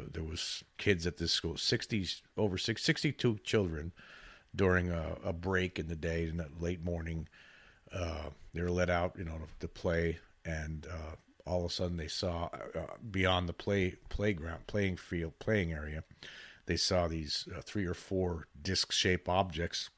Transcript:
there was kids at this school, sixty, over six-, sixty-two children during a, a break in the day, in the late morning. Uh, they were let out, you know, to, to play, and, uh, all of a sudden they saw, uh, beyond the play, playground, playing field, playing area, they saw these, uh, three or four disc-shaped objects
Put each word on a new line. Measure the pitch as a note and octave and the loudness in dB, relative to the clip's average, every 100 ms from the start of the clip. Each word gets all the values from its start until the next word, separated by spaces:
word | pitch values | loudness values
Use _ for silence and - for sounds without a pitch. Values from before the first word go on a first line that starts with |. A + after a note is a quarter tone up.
| - | -8
there | E2 | -6
was | D#2+ E2 - - - - | -6 -4 -4 -6 -10 -2
kids | G#2 F2+ E2+ | 2 4 2
at | - | 0
this | E2+ | 0
school, | - E2 D2 | 0 0 -2
sixty, | - A#2 - A2 F2+ - - - | 0 0 0 -2 -2 -6 -8 0
over | G#2 F#2 | 0 2
six-, | - G#2 | -2 0
sixty-two | - D3 D3+ - B2 G#2+ | 0 2 0 2 0 0
children | - A2+ F#2 D#2 E2 - - - - - _ | 2 2 2 0 -6 -10 -18 -20 -20 -20 _
during | - F#2+ F2+ F2 | 4 6 6 4
a, | E2+ D#2 E2 | 0 -2 -4
a | G2 | -4
break | E2+ F#2 F#2 F#2 - | -2 2 2 2 -2
in | D#2+ | -4
the | D#2+ | -2
day, | E2 E2 E2 | 0 0 0
in | E2+ | -2
the | D2+ E2+ | -6 -4
late | E2+ F2+ | -4 -2
morning. | F2 E2+ E2 D#2+ D2+ - - - - - - | -2 -4 -2 -4 -6 -12 -20 -20 -20 -20 -10
Uh, | F#2 E2+ D#2 D2+ - - | -6 -4 -4 -8 -12 -10
they | D#2+ | -2
were | F2 | 0
let | F2+ F2+ | 2 4
out, | F2 F2+ - | 4 2 -2
you | |
know, | E2 D#2+ | -8 -6
to, | D2+ - | -10 -8
to | - | -10
play, | - F#2+ E2+ E2+ D#2+ - - | -2 0 2 2 0 -8 -14
and, | E2 D#2 D#2 D#2 D#2 | -6 -6 -4 -6 -8
uh, | E2 D#2 E2 _ _ | -8 -10 -12 _ _
all | - F2+ | -2 0
of | E2+ | 0
a | |
sudden | - F2+ E2+ | -2 -2 -2
they | D2+ | -4
saw, | - F#2 E2+ E2+ - - | -2 -2 -2 -4 -6 -6
uh, | E2 D#2+ - A#2 | -6 -6 -8 -4
beyond | F#2+ F#2 F2+ F2 | 4 6 6 4
the | |
play, | - - G2+ F#2 - - | -2 2 4 2 0 -6
playground, | - G#2+ F2 E2 E2+ - | 0 0 0 -2 -8 -2
playing | G#2+ G2 E2+ | 0 2 0
field, | - F2 E2 - | -2 -2 -2 -4
playing | - G#2+ E2+ | 2 2 2
area, | D2+ D2+ D#2 - - - - - - - | -2 -4 -6 -8 -14 -16 -16 -18 -10 -2
they | F2 | 0
saw | - F#2 E2+ | 4 4 4
these, | E2 D2 - - F2 | 0 -2 -4 -6 -10
uh, | |
three | - G#2 | -4 -2
or | F2 | 0
four | F2 - F#2+ F2+ E2+ - C#2 | -2 0 2 2 0 -6 -8
disc-shaped | D#2+ F#2 - - G2 F2+ - | -2 0 2 2 4 4 4
objects | F#2 F#2 D#2 E2+ - - | 2 2 0 -2 -4 -8